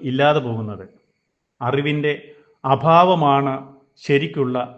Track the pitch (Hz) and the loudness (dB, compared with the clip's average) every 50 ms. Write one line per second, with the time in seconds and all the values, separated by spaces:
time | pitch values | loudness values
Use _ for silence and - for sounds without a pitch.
0 | 165 131 127 135 143 147 151 151 131 120 113 110 110 107 101 92 92 104 _ _ | -8 -6 -2 2 2 2 2 0 -2 -4 -6 -6 -8 -8 -10 -12 -16 -20 _ _
1 | _ _ _ _ _ _ _ _ _ _ _ - 120 123 131 143 143 151 151 147 | _ _ _ _ _ _ _ _ _ _ _ -8 -6 -4 -2 -2 -2 -2 -4 -2
2 | 143 147 143 143 - - - _ _ _ _ _ - 135 135 117 135 165 165 170 | -2 -4 -4 -6 -10 -20 -20 _ _ _ _ _ -2 -2 0 2 4 4 6 6
3 | 180 185 185 165 151 143 139 139 139 135 131 135 135 - - - _ _ _ _ | 6 4 4 2 2 2 2 2 0 -2 -4 -6 -10 -16 -20 -20 _ _ _ _
4 | - - 143 135 156 - - 147 131 123 123 123 123 120 - | -4 0 0 0 0 -2 -4 -4 -4 -2 -2 -4 -6 -8 -12